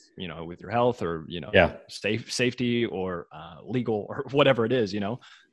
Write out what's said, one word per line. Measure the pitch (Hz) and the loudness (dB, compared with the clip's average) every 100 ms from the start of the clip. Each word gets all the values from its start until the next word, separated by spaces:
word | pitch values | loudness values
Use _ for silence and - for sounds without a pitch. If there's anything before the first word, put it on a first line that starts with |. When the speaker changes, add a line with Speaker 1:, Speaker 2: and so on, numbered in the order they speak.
| - - | -20 -14
Speaker 1:
you | 92 | -12
know, | 80 82 | -10 -12
with | 87 | -12
your | - | -4
health | 117 123 117 | 2 2 0
or, | 87 82 76 | -4 -4 -6
you | 85 | -10
know, | - | 4
Speaker 2:
Yeah. | 98 82 - - | 6 6 2 -14
Speaker 1:
safe-, | - 101 107 - | -6 -4 -4 -4
safety | - 127 123 123 120 113 | 0 0 0 0 0 0
or, | 92 92 87 - | -2 -4 -6 -10
uh, | 78 80 - - | -16 -16 -16 -6
legal | 123 117 107 - | -4 0 -2 -2
or | 104 - | -8 0
<laughs> | |
whatever | 139 139 123 113 | 4 6 6 4
it | |
is, | 127 104 | 2 0
you | 104 | -2
know, | 98 120 - - _ | -4 -6 -10 -20 _